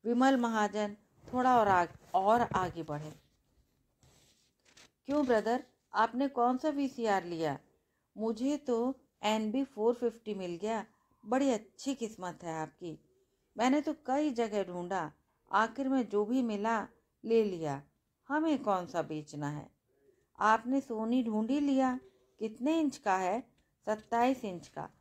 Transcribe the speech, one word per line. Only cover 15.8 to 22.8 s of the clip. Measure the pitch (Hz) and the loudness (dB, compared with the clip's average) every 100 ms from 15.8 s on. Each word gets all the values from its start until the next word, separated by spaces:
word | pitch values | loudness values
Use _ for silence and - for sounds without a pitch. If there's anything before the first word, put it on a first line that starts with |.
| 262 | 0
में | 269 214 | 0 0
जो | 202 | 0
भी | 208 262 | 0 0
मिला | 233 208 214 226 - _ _ _ | 0 -2 -2 -2 -4 _ _ _
ले | 220 226 | 0 2
लिया, | 208 175 156 139 - _ _ _ - | 2 -2 -4 -6 -10 _ _ _ -4
हमें | 294 320 269 | -2 0 0
कौन | 214 190 175 | 0 -2 0
सा | 175 | -4
बेचना | 151 156 147 147 147 | -4 -6 -8 -6 -6
है।" | 147 - _ _ _ _ _ _ - | -6 -10 _ _ _ _ _ _ 0
"आपने | 208 226 240 269 | 2 2 2 -2
सोनी | 269 220 220 247 | -2 -4 0 0
ढूंढ | 233 214 226 | 0 0 0
ही | 277 | 0
लिया। | 285 262 262 254 - _ _ _ | 2 4 2 0 -10 _ _ _
कितने | 220 220 262 330 | -8 -2 0 2